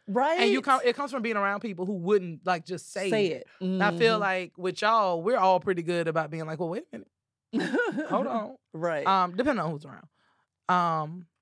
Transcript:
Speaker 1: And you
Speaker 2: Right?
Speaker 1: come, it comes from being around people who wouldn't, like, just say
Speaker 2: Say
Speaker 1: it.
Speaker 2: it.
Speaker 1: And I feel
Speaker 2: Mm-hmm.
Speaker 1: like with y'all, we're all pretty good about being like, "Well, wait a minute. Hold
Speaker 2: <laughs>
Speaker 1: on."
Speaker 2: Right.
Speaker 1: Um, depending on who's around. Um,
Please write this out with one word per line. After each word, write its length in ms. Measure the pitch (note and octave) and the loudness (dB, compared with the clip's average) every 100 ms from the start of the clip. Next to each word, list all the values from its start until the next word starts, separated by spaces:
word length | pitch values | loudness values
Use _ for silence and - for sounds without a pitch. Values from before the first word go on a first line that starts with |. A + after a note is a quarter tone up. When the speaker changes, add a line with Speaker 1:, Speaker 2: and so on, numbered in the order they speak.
| - | -4
Speaker 1:
And 420 | G3+ C#4 E4 A#3 | 0 2 4 4
you 80 | E4 | 2
Speaker 2:
Right? 60 | |
Speaker 1:
come, 160 | C4 C4 | 2 2
it 100 | B3 | 2
comes 160 | A#3+ C#4+ | 0 -2
from 120 | C4 | -2
being 140 | A#3 G#3+ | -2 0
around 220 | G3 G3+ | 0 -2
people 260 | A3 F3 F#3 | -6 -6 -4
who 80 | |
wouldn't, 520 | G3+ E3+ G#3 F3+ D#3 F3+ | -2 2 2 2 -6 -2
like, 180 | F3+ E3 | -2 -2
just 260 | F3 - | -10 -8
say 180 | G3 G3 | -4 0
Speaker 2:
Say 160 | G#3+ G3 | 2 2
Speaker 1:
it. 60 | C3+ | -2
Speaker 2:
it. 80 | - _ | -10 _
Speaker 1:
And 220 | F#3 F#3+ | -4 2
I 80 | G3+ E3+ | 2 4
feel 140 | A3+ | 4
Speaker 2:
Mm-hmm. 60 | A3 | 4
Speaker 1:
like 360 | G3+ F#3 F3+ - | 0 -2 -4 -6
with 240 | F#3 F3+ | -6 0
y'all, 420 | G#3 A3+ G3 E3+ | 2 4 4 0
we're 160 | F3 B3 | 0 2
all 200 | F#3+ F#3 | 4 4
pretty 240 | D#3+ F3+ | 2 -2
good 240 | E3 F3 E3 | 0 0 0
about 240 | D#3+ D#3 | 0 -2
being 160 | D#3+ D#3+ | -6 -8
like, 140 | D#3 | -6
"Well, 80 | E3 | -4
wait 160 | F#3+ F4 | -6 -8
a 60 | - | -16
minute. 1120 | - _ _ _ _ A3+ - D4 A#4 B3 D4+ | -18 _ _ _ _ -4 0 0 0 -2 -2
Hold 180 | G3+ C4+ | -2 0
Speaker 2:
<laughs> 100 | A3+ | -4
Speaker 1:
on." 180 | G#3+ C4 _ | -6 -12 _
Speaker 2:
Right. 340 | D#3+ E3+ D#3 D3 | -4 -2 0 2
Speaker 1:
Um, 280 | F#3+ F3+ F3+ | 2 2 0
depending 280 | B3+ A#3+ | 0 0
on 80 | D#3+ | -2
who's 120 | D3+ | -4
around. 220 | D3+ G#2+ - _ _ _ _ _ - | -10 -20 -20 _ _ _ _ _ 0
Um, 580 | F3+ F3 D#3+ D3+ F3 F3 _ | 2 2 0 -4 -10 -18 _